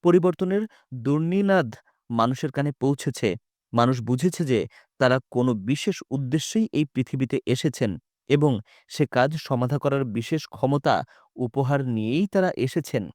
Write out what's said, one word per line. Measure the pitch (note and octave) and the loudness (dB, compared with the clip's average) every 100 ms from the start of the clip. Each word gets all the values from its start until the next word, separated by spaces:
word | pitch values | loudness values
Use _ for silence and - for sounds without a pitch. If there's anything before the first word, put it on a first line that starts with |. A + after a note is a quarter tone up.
পরিবর্তনের | F3 F3 F3+ E3+ F#3 G3 A3 _ _ | 6 4 4 0 -2 -2 -4 _ _
দুর্নিনাদ | C3 A#2+ D3 D#3+ F#3+ G3 F#3+ B2+ - _ _ _ | -6 -2 0 0 0 2 2 0 -8 _ _ _
মানুষের | A#2 A#2 - D3+ | 0 0 0 -4
কানে | C#3+ C#3+ C#3+ | -2 -4 0
পৌঁছেছে। | C3+ C#3 - - A2+ F2 _ _ _ | -2 0 -4 -2 -2 -2 _ _ _
মানুষ | A#2 A#2+ B2 | 2 2 2
বুঝেছে | A2 B2+ F3 - D3+ | -2 0 0 -2 0
যে | A#2 - - _ _ | 0 0 -10 _ _
তারা | C3 B2+ _ | 2 2 _
কোনো | A#2+ B2+ | 0 0
বিশেষ | A2+ F#2+ C#3+ - F#3 - | 0 -2 -2 -2 -4 -6
উদ্দেশ্যেই | C3+ C3 D3 - A3 A3 | -6 -2 -2 -2 -2 0
এই | - D3+ | -2 -2
পৃথিবীতে | - B2 C3+ B2+ C#3 - | -2 -4 -2 -2 -2 -2
এসেছেন | B2+ D#3+ - A#2 E2+ _ _ _ | 0 0 0 -2 -4 _ _ _
এবং | C#3+ D3 A#2 - _ _ | 2 4 0 -4 _ _
সে | - C#3+ | -2 0
কাজ | B2+ C3+ D#3+ | 2 2 0
সমাধা | - B2+ B2 C#3+ | -4 -2 0 0
করার | C#3+ C#3 C3 | 0 -2 -2
বিশেষ | G#2+ A2+ D#3 - | -4 -4 -4 -6
ক্ষমতা | - C3 C#3+ D3 G#2+ - _ _ - | -4 0 2 2 0 -2 _ _ -6
উপহার | B2 C3+ C3 C#3+ B2+ | -4 -2 0 0 0
নিয়েই | A2+ G#2+ C#3+ G3+ | -2 0 0 0
তারা | G3 F#3 - | 0 0 0
এসেছেন। | B2+ E3+ - B2+ F2+ | -2 -2 -2 -4 -6